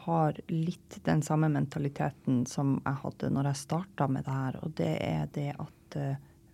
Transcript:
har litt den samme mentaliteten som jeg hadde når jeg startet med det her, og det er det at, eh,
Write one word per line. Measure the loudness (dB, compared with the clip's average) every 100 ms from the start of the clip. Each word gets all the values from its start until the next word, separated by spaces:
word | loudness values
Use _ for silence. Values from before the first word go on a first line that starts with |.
har | 0 2 2 0 -2
litt | -2 0 -4 -10 -6
den | 2 2
samme | 4 4 4
mentaliteten | 2 0 -2 -2 0 -2 -2 2 2 2
som | 0 2 2
jeg | 0 -2
hadde | -4 -4 0
når | 2 0
jeg | -2
startet | -2 -4 -4 0 0
med | 0 -2
det | -2
her, | -2 -4
og | -6
det | -2 0 0
er | 0 0 -2
det | -2 -4 -4
at, | -10 -14 -10 -4
eh, | -4 -4 -8 -20 -12